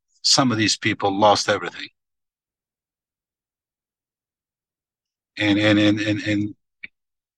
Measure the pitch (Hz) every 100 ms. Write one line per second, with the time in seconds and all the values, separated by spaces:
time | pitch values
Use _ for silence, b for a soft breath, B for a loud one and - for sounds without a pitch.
0 | _ _ - - 127 110 104 - 113 101
1 | 101 98 104 98 - 101 85 - - _
2 | _ _ _ _ _ _ _ _ _ _
3 | _ _ _ _ _ _ _ _ _ _
4 | _ _ _ _ _ _ _ _ _ _
5 | _ _ _ - 104 101 107 104 104 104
6 | 107 101 104 101 104 - _ _ - _
7 | _ _ _